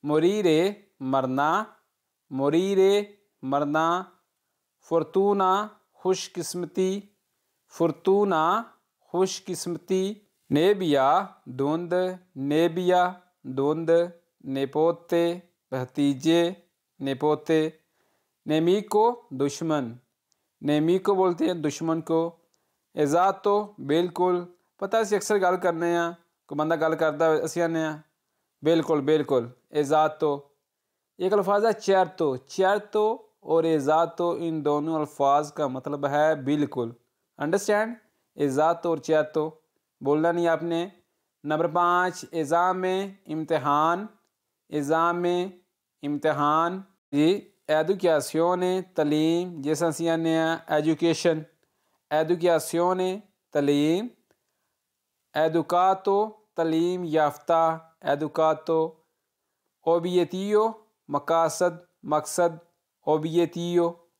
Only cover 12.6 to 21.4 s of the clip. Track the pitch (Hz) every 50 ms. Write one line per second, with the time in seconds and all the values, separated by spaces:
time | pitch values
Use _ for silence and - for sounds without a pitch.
12.6 | 170 175 160 180 185 180 180 180 175 180 185 185 _ _ _ _ _ 131 131 131
13.6 | 135 143 156 160 165 160 165 170 170 175 175 - _ _ _ _ - 139 135 135
14.6 | 139 139 139 147 156 165 170 170 - _ - 170 170 170 175 180 - _ _ _
15.6 | _ _ - 131 127 123 _ - 143 143 139 127 139 160 165 170 170 170 185 190
16.6 | _ _ _ _ _ _ _ _ 135 139 135 127 147 151 151 151 151 - 160 156
17.6 | 156 160 156 _ _ _ _ _ _ _ _ _ _ _ _ _ _ - 151 156
18.6 | 165 175 185 214 208 208 - 214 220 233 240 240 - _ 135 131 139 143 139 -
19.6 | 170 165 156 147 131 117 120 127 _ _ _ _ _ _ _ _ _ _ _ _
20.6 | - 143 147 151 156 160 180 190 190 202 202 190 185 185 175 165